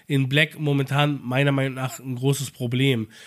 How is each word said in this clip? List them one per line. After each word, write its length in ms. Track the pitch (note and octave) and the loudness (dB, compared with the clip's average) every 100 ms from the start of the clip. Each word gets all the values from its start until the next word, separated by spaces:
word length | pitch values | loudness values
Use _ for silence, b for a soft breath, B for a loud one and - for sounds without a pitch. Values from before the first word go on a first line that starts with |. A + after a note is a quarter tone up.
| - | -2
in 200 | C#3 C3 | 0 2
Black 300 | C#3+ D#3 D3+ | 2 0 0
momentan 600 | D3 C#3 C3+ C#3 D3 C#3 | -2 0 0 2 0 0
meiner 280 | A#2+ B2+ C#3+ | -2 0 2
Meinung 220 | C3+ C3+ B2+ | 2 0 -4
nach 240 | C3 - | -8 -8
ein 160 | C3 A#2+ | -10 -2
großes 360 | C3+ C#3 C3 | 0 0 -4
Problem. 560 | - B2 B2 C3+ A#2+ A2 B | -6 -4 2 2 2 -2 B